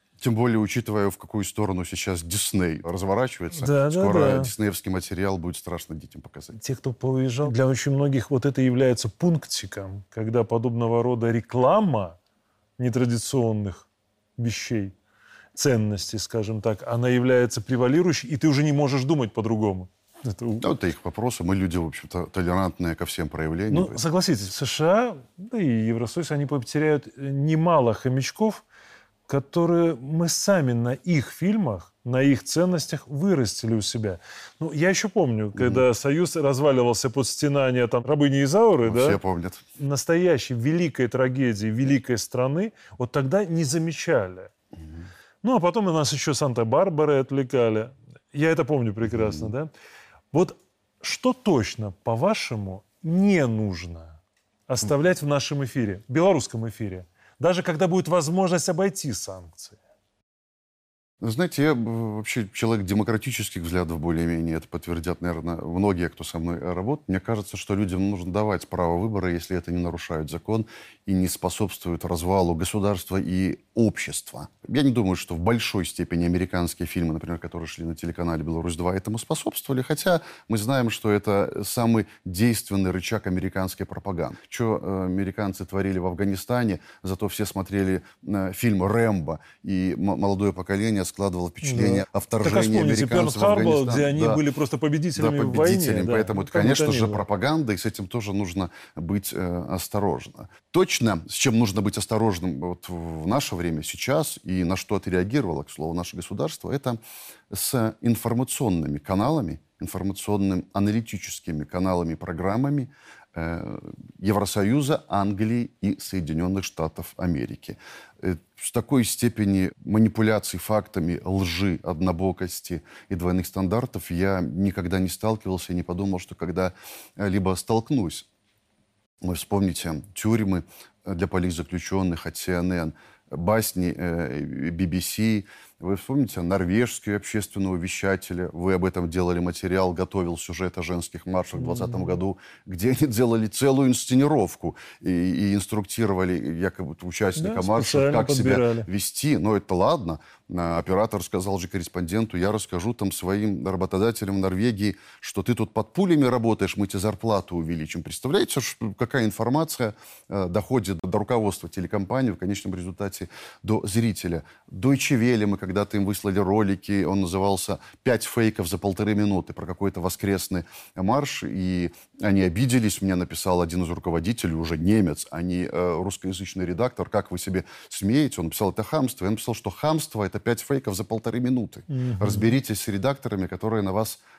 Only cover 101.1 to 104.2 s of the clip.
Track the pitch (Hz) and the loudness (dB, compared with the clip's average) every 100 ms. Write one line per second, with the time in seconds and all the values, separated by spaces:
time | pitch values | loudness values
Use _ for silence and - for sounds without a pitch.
101.1 | 90 - - 139 113 113 95 104 107 - | 0 -4 -2 2 4 4 2 0 -2 -2
102.1 | 110 113 87 90 69 90 87 - 87 82 | 2 2 0 -4 -4 -6 -8 -8 -8 -8
103.1 | 80 80 127 - 87 87 78 78 - - | -4 0 0 -2 -2 -2 -4 -6 -6 0
104.1 | 151 | 0